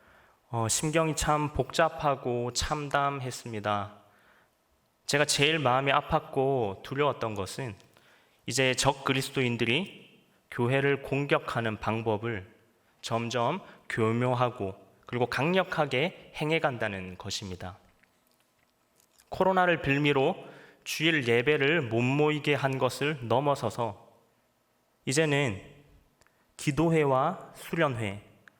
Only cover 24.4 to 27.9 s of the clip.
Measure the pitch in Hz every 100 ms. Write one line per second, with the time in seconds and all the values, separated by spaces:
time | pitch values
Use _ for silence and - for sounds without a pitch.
24.4 | _ _ _ _ _ _ - 135 160 143
25.4 | 143 95 - - - - _ _ _ _
26.4 | _ - - 139 165 165 143 131 147 185
27.4 | - - - 170 151